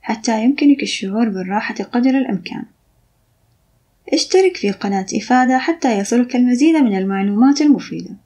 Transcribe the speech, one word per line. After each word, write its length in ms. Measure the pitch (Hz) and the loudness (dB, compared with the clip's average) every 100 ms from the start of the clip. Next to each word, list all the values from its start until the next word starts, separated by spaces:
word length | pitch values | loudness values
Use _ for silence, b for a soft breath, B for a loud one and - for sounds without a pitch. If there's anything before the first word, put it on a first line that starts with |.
حتى 440 | - 220 247 220 | -6 -6 -2 0
يمكنك 380 | 233 285 294 277 | 0 2 4 2
الشعور 460 | 202 - 196 208 233 | 0 -6 -6 -2 -2
بالراحة 460 | 190 185 202 - | -2 -4 -4 -4
قدر 360 | 214 196 240 254 | -8 -6 0 0
الإمكان. 540 | 262 254 190 - - - _ _ _ _ _ _ _ _ _ _ _ _ _ - | 0 -2 -4 -6 -12 -12 _ _ _ _ _ _ _ _ _ _ _ _ _ -4
اشترك 440 | 320 - 370 381 359 | -4 0 2 2 0
في 140 | 202 | -4
قناة 360 | 196 202 196 185 | -4 -4 -4 -4
إفادة 440 | - - 254 254 262 | -8 0 2 2 0
حتى 400 | 262 330 269 208 | 0 -2 0 0
يصلك 380 | 202 240 247 247 | 0 0 0 2
المزيد 400 | 247 247 302 320 | 2 4 4 4
من 220 | 247 196 | 2 2
المعلومات 640 | 190 196 196 202 262 285 | -2 -2 0 2 4 4
المفيدة 560 | 302 226 - 160 180 202 | 4 2 0 -12 -12 -18